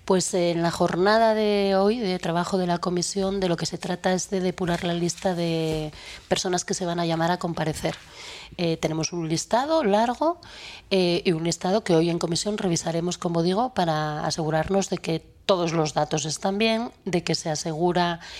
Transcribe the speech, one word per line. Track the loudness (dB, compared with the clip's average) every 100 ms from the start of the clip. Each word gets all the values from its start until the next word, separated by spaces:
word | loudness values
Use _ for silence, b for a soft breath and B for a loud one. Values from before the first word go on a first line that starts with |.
Pues, | 0 2 2
eh, | 0 2
en | 2
la | 0
jornada | 2 0 2 4 6 4
de | 4 2 2 4 4
hoy | 4 2
de | 0 -2
trabajo | -2 -2 0 0
de | 0
la | 0
comisión, | 0 -2 -2 -2 -2 0
de | 0
lo | 0
que | -2
se | -6
trata | -6 -2 0
es | 0 -2
de | -2
depurar | -2 -2 -2 -2
la | -2
lista | 0 -2 -2 -2
de | 0 0 0 0 -2 -4 -10 B B -2
personas | -2 2 0 0
que |
se | -2 -2
van | 0
a | 0
llamar | 2 2
a | 0
comparecer. | -2 -2 -2 -2 -4 -6 B B B B B -4
Eh, | -2 0
tenemos | -2 -2 -4
un | -4 -2
listado | -2 0 0 2 2
largo, | 4 2 2 0 0 -2 B B B B -2
eh, | 2 2 2 0
y |
un | 0
listado | 0 -2 0 0
que | 4 4
hoy | 4
en | 0
comisión | -2 -2 -2 -2
revisaremos, | 0 0 0 -2 -2 -4
como | -2 0
digo, | 2 2 0
para | 0 0 0 -2 -4 -4
asegurarnos | -2 0 0 2 0 0
de | -4
que | -2 -4 -6 -8 0
todos | 2 2
los | 0 0
datos | 0 0 -2 -4
están | -4 -2 0
bien, | 2 0 -4 -8 -2
de | -2
que | 0 -2
se | -2
asegura | -4 -4 0 2 2 0 -2 B